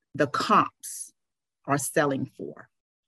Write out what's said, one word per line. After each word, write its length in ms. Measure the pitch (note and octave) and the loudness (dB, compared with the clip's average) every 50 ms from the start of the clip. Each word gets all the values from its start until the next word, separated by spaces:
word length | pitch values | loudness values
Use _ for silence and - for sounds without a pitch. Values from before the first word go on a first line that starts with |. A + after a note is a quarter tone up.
| _ _ - | _ _ -2
the 140 | - D3+ | 0 0
comps 840 | C3+ - - - - G#3+ E3+ - - - _ - - - - - - _ _ _ _ _ _ _ _ _ _ _ | 0 0 -2 2 4 4 4 4 2 -2 _ -16 -14 -14 -14 -16 -18 _ _ _ _ _ _ _ _ _ _ _
are 140 | C3 C#3 C#3+ | -2 -2 -2
selling 500 | - - - E3+ D3 C#3+ C3+ B2+ B2+ - _ | -2 0 0 2 2 2 0 -2 -4 -6 _
for. 320 | - - - - - - _ _ _ _ _ _ _ _ | -12 -14 -14 -14 -16 -20 _ _ _ _ _ _ _ _